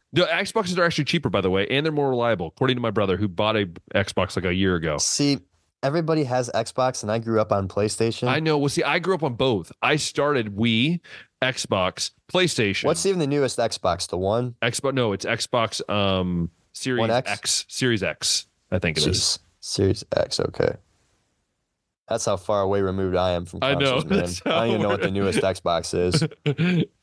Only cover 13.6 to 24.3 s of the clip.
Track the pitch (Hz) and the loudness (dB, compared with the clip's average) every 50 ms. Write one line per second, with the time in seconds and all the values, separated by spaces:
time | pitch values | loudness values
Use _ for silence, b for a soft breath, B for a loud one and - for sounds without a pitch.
13.6 | 117 110 - - - 92 85 87 - - 87 90 92 98 107 120 123 123 123 - | -2 -2 -2 -2 -2 -2 -2 -2 -4 -4 -4 -2 0 0 0 0 -2 -4 -4 -2
14.6 | - 123 117 - - 135 135 131 120 107 98 95 - - 117 110 - - - 120 | -2 -2 -2 -2 -2 -2 0 0 0 0 -2 -2 -2 -2 -2 -2 -2 -2 0 0
15.6 | 113 107 - - - - 101 104 98 98 95 92 92 90 87 85 85 82 - _ | 0 0 -2 -6 -4 -2 -2 0 2 2 2 0 0 0 0 -2 -2 -4 -6 _
16.6 | _ _ - - - 131 127 120 113 113 113 127 127 104 104 - - - - - | _ _ -14 -8 -4 -2 -2 0 0 0 0 0 -2 -2 -6 -4 -4 -4 -4 -4
17.6 | - - - - 131 123 117 98 87 80 76 - - - - - - _ _ _ | -4 -6 -4 -2 0 0 2 0 0 -4 -4 -4 -2 -2 -2 -2 -4 _ _ _
18.6 | _ - 92 87 - 85 76 - 76 - - - - - - - _ _ _ _ | _ -4 -4 -2 0 0 0 0 0 0 0 0 0 -2 -2 -4 _ _ _ _
19.6 | - - - - 101 95 92 - - - - - - - - - 50 - - - | -12 -6 0 2 2 2 2 0 -4 -4 -2 -2 -2 -2 -2 -4 -4 -2 -2 -2
20.6 | 50 50 - - _ _ _ _ _ _ _ _ _ _ _ _ _ _ _ _ | -2 -2 -2 -4 _ _ _ _ _ _ _ _ _ _ _ _ _ _ _ _
21.6 | _ _ _ _ _ _ _ _ _ - 110 117 - 113 101 98 - - 107 101 | _ _ _ _ _ _ _ _ _ -4 -4 -2 0 0 -2 -2 0 0 0 2
22.6 | 98 95 101 98 98 95 92 98 95 92 90 90 92 92 87 85 85 - - - | 2 2 2 0 0 0 0 0 -2 0 0 2 2 2 0 -2 -4 -6 -6 -2
23.6 | 127 135 143 135 139 135 123 135 151 156 196 190 175 175 | -2 0 0 2 2 2 2 0 0 0 0 0 0 -2